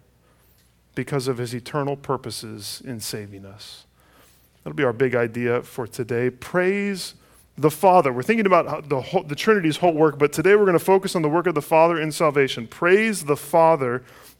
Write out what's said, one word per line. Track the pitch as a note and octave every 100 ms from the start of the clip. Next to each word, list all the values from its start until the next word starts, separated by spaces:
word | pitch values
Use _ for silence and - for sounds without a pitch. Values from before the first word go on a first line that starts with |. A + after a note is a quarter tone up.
| _ _ _ _ _ _ _ _ _
because | - B2+ C#3+ B2+
of | A#2+
his | A#2+ A#2+
eternal | - D3+ C#3 C#3+
purposes | C#3+ B2+ A#2 - A2 G#2+ G2+ - C3+
in | A2+
saving | - A2+ G2+ G2+ G2
us." | G2 - - _ _ _ _ _ _ _ _
That'll | D3+ D3+
be |
our | B2+
big | A#2 C3 A#2+
idea | A#2+ A#2+ A#2+ A#2+
for | - - A2
today. | - A#2 A#2+ B2+
Praise | B2+ - F3+ F#3 G3+ G3+ F#3 - - _ _ _ -
the | D3+
Father. | - F#3+ F3+ C#3
We're | B2
thinking | B2+ A3+ G3
about | F3 C#3+
how | D#3
the | D3 C3+
whole, | - F3+
the | D#3 C#3+
Trinity's | A3 G#3 D#3+ C#3+
whole | F3+
work, | D3+ D#3 C#3
but | D3
today | D#3 F3+ G#3
we're | F#3+
gonna | E3
focus | - F#3+ F#3+ F3+
on |
the | D3+
work | E3+ F3
of | D3+
the |
Father | - D#3+ E3 E3
in | D#3
salvation. | C#3+ D#3 C#3+ C3+ B2 A2
Praise | - F3 G3+ A3+ F3+ D3
the | C#3+
Father | - E3 D#3+ D#3 B2+ B2 - - -